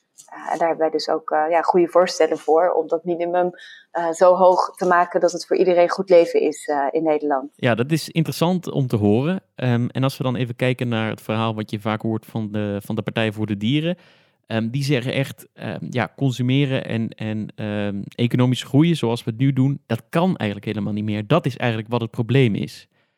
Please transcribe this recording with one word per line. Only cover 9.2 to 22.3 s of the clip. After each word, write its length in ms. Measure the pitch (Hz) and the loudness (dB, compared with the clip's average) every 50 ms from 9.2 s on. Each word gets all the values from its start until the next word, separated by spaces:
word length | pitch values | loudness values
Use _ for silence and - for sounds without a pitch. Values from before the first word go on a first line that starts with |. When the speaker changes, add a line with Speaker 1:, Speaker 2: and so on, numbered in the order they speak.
| 139 170 190 190 - _ _ | 2 0 -4 -4 -8 _ _
Speaker 2:
Ehm, 320 | - 127 127 120 117 123 | -4 -2 0 0 0 0
en 160 | - - 127 131 | -2 -2 -2 -2
als 140 | 135 - | -2 -2
we 60 | - 135 | -2 -4
dan 120 | 127 120 | -4 -2
even 200 | - 127 117 120 | -2 -4 -4 -4
kijken 320 | - 127 127 127 - 131 | -2 0 0 0 -2 -2
naar 220 | 120 117 110 110 107 | -2 -2 -2 -2 -4
het 120 | 110 104 | -6 -6
verhaal 340 | - - 110 110 113 113 110 | -6 -4 -2 -2 -2 -2 -2
wat 160 | 110 107 - | -4 -6 -6
je 80 | - 104 | -8 -6
vaak 220 | - 113 110 110 | -4 -4 -4 -2
hoort 240 | - 113 110 107 - | -2 -4 -4 -6 -6
van 260 | - - 113 107 101 | -8 -8 -6 -6 -4
de, 300 | 104 107 104 104 101 101 - | -4 -4 -4 -4 -4 -6 -6
van 120 | - 110 | -6 -6
de 60 | 107 | -6
Partij 300 | 104 - - 117 113 110 | -6 -4 -4 -2 -2 -2
voor 140 | 101 110 107 | -2 -4 -4
de 120 | 104 107 | -4 -4
Dieren. 400 | 98 107 113 139 151 156 170 180 - _ _ _ _ _ _ _ _ _ | -2 -2 0 0 0 0 -2 -4 -6 _ _ _ _ _ _ _ _ _
Ehm, 220 | - 113 110 113 113 | -6 -4 -4 -2 -2
die 140 | 123 143 139 | -4 -4 -2
zeggen 300 | 135 151 117 117 131 - | 0 -2 -2 -2 -2 -4
echt, 340 | 131 139 - - - - - _ | -4 -4 -4 -8 -16 -20 -20 _
ehm, 340 | - 117 117 82 78 82 - | -12 -10 -10 -8 -8 -8 -6
ja, 200 | 123 120 110 - _ | -4 -4 -4 -4 _
consumeren 680 | - 139 131 120 - 123 123 131 139 143 131 131 127 - | -2 -2 -2 -2 -2 -2 0 0 0 0 0 -2 -4 -4
en, 240 | - 110 113 113 - | -4 -4 -4 -4 -6
en, 440 | - - 110 110 107 107 104 - - | -8 -8 -8 -6 -6 -6 -8 -10 -10
ehm, 480 | - 110 107 104 104 104 104 101 101 98 - - | -10 -8 -6 -6 -4 -4 -6 -6 -8 -10 -8 -4
economisch 480 | - 120 120 - 127 123 127 123 - - | -2 -2 0 2 2 2 2 0 -2 -2
groeien 320 | - - 139 165 170 165 | 2 4 4 4 4 2
zoals 280 | - - 113 117 117 - | 0 0 -2 -2 -4 -6
we 60 | 120 | -6
het 100 | 110 110 | -4 0
nu 140 | 135 139 135 | 0 0 2
doen, 300 | 131 131 139 139 - _ | 2 2 0 0 -4 _
dat 140 | - 113 - - _ | -6 -6 -6 -4 _
kan 260 | - 165 180 190 - | -2 0 0 0 0
eigenlijk 300 | - 113 104 101 101 - | -2 -4 -6 -6 -6 -6
helemaal 280 | 110 104 107 101 107 104 | -6 -6 -4 -4 -4 -4
niet 100 | 104 107 | -4 -4
meer. 240 | 107 104 107 107 | -4 -4 -2 0
Dat 180 | 104 147 180 - | 2 2 2 2
is 120 | 139 123 | 0 -4
eigenlijk 340 | - 127 120 110 110 104 110 | -2 -2 -2 -2 -4 -4 -4
wat 100 | 120 117 | -2 -2
het 100 | 117 110 | -2 -4
probleem 440 | - - 117 107 | -4 -4 0 2